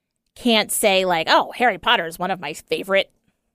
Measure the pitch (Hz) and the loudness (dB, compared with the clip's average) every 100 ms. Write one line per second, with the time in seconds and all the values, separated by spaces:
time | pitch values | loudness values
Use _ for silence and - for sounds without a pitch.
0 | _ _ _ - 240 220 202 - 214 190 | _ _ _ -6 0 2 0 0 2 2
1 | 185 170 160 311 - - 247 185 - 233 | 2 0 2 2 2 0 0 0 0 0
2 | 165 165 180 185 151 160 - 160 185 190 | 0 -6 -6 -6 -8 -10 -6 -6 0 0
3 | - _ _ _ _ | 0 _ _ _ _